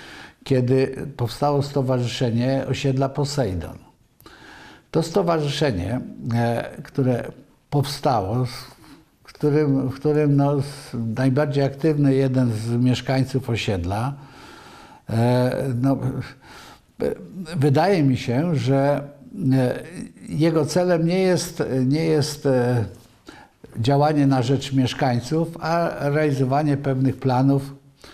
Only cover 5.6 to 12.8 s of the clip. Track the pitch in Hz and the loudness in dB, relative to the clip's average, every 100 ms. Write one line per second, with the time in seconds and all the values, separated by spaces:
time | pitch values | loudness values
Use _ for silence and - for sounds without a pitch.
5.6 | 151 95 90 123 - - 127 117 120 117 | 0 0 -2 -4 -6 -10 -4 0 0 0
6.6 | - - - - 127 120 - - - _ | -4 -12 -10 -2 0 0 -4 -14 -20 _
7.6 | - 143 139 - 151 120 95 120 127 - | -4 -2 -2 -2 0 0 0 -2 -2 -6
8.6 | - - - - _ _ - - 147 143 | -18 -20 -20 -20 _ _ -20 -4 0 2
9.6 | 151 135 131 131 151 151 151 139 143 143 | 2 2 0 -2 0 2 4 4 4 2
10.6 | 135 - - 120 113 110 131 131 151 139 | -2 -8 -12 -8 -6 0 2 2 2 2
11.6 | 139 139 160 147 143 135 135 127 123 107 | 0 0 0 2 4 4 2 2 2 0
12.6 | 113 120 | -2 2